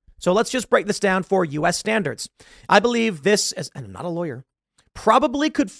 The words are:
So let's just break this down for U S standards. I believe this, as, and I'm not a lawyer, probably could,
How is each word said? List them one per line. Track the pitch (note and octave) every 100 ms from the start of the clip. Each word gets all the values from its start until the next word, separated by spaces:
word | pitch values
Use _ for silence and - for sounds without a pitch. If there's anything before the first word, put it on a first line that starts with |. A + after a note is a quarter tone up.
| _ -
So | -
let's | F#3+ A#3
just | B3+ -
break | A3+ F#3+
this | G3+
down | G3 F#3+
for | F3 F#3+
U | E3+ C#3+ E3
S | E3+
standards. | G#3 A3 D3+ A2+ - _ - - -
I | G3+
believe | A3+ A#3 A3+ E3
this, | D3 G#3 -
as, | - D3
and | - A2+
I'm |
not | F#2+
a | E3
lawyer, | E3+ E3+ A#2+ - _ _ _ _
probably | - - A#3+ C#4+ C#4 D4+
could, | - G3